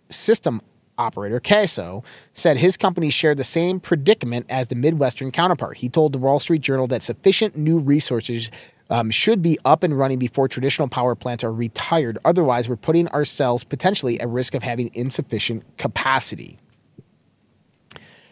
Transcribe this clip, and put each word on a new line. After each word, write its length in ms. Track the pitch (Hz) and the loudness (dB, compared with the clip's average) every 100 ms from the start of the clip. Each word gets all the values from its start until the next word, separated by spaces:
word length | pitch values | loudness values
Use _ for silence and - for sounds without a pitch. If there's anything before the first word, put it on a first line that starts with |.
| - | -8
System 540 | - - 226 147 110 - _ _ - | -4 2 2 2 -4 -10 _ _ -4
Operator, 420 | 113 - 101 123 | -4 -4 -4 -4
queso, 640 | - 208 190 - 87 98 - - _ | 2 2 2 -2 -8 -10 -12 -20 _
said 240 | - 170 131 | 0 2 4
his 180 | 175 - | 2 4
company 340 | 190 175 151 | 0 2 -2
shared 280 | - 156 143 | 2 2 2
the 60 | 127 | 0
same 340 | 165 175 185 | 0 0 -2
predicament 680 | - 160 139 220 120 120 - | -2 0 2 2 0 -6 -4
as 180 | 131 123 | -4 -4
the 80 | 120 | 0
Midwestern 560 | 147 160 131 - 131 | 0 2 0 -2 -6
counterpart. 460 | 160 180 160 - - | 0 2 2 -2 -6
He 100 | 123 | -2
told 240 | 160 156 | 2 2
the 60 | 135 | 2
Wall 240 | 135 139 | 2 2
Street 180 | - 160 | 2 0
Journal 280 | 135 135 127 | 0 -2 0
that 140 | 123 | -2
sufficient 540 | - - 196 - 214 156 | -4 2 2 4 0 0
new 240 | 156 165 | 2 2
resources, 720 | 139 147 - 120 113 117 113 - - _ - | 4 2 2 -4 -4 -6 -8 -14 -20 _ -4
um, 200 | 120 110 | -2 0
should 320 | - 208 220 | 0 2 2
be 160 | 165 156 | 2 2
up 180 | 135 156 | 2 2
and 160 | 180 139 | 2 0
running 220 | 135 127 | 0 0
before 300 | 123 - 131 | -2 0 0
traditional 400 | - 131 - 131 | 0 -2 0 -2
power 260 | 127 123 117 | 0 -2 -2
plants 260 | 123 120 | -6 -4
are 120 | 113 | -4
retired. 640 | 113 117 - - 165 120 107 156 | -4 -4 -6 0 0 0 0 2
Otherwise, 420 | 175 143 123 120 | 2 2 2 0
we're 80 | 117 | -4
putting 320 | - 170 170 | 0 2 2
ourselves 540 | 147 143 - 127 120 | -2 -4 0 0 0
potentially 560 | - 135 185 202 127 113 | -4 -2 0 0 -2 -2
at 80 | 120 | -2
risk 260 | 123 123 | -2 -2
of 100 | 135 | -4
having 280 | 117 117 117 | -4 -4 -4
insufficient 680 | 117 131 - - 110 - 110 - - | -4 -4 -4 -4 -4 -4 -6 -8 -6
capacity. 840 | 123 - 135 135 - - - - _ _ _ - _ _ _ _ _ _ _ _ _ - - - _ | -6 -2 0 0 -2 -8 -14 -20 _ _ _ -20 _ _ _ _ _ _ _ _ _ -20 -20 -20 _